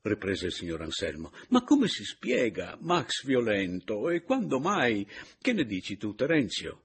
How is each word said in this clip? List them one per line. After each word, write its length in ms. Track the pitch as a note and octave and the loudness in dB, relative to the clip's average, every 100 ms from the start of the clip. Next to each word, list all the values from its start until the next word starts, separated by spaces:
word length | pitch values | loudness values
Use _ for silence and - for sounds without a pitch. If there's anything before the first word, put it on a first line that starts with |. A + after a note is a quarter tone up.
riprese 420 | G#2+ G2+ F#2+ F#2 F2+ | -2 -2 0 -2 -2
il 60 | |
signor 300 | - E2+ D#2+ | -6 -6 -6
Anselmo. 500 | D#2+ - D#2+ D2+ E2 - - | -6 -4 -4 -4 -12 -14 2
"Ma 120 | B3 | 2
come 240 | B3 D4 G#3+ | 6 4 4
si 160 | - | 0
spiega 760 | G#2+ - - B2 A#2 F2+ F2 E2 | -8 -8 0 2 2 -2 -8 -8
Max 440 | E3 F3 B2 - | 0 0 0 -6
violento? 880 | C3+ B2+ A#2 G2+ F#2 F#2 - G#2 D3 | 2 2 4 2 0 -4 -4 -2 0
E 120 | F3 | -2
quando 360 | - C4 F3+ C3+ | 0 -2 0 0
mai? 480 | D#3+ G3+ B2 G#2 G2 - - - | 2 2 2 2 -4 -12 -18 -4
Che 120 | - | -2
ne 120 | A3 | 0
dici 320 | A#2+ F#2+ - G2 | -2 -4 -6 -6
tu, 180 | G#2+ G2+ | -8 -2
Terenzio?" 680 | C3+ D#3+ A2 - D#2+ - | 2 2 2 -4 -8 -12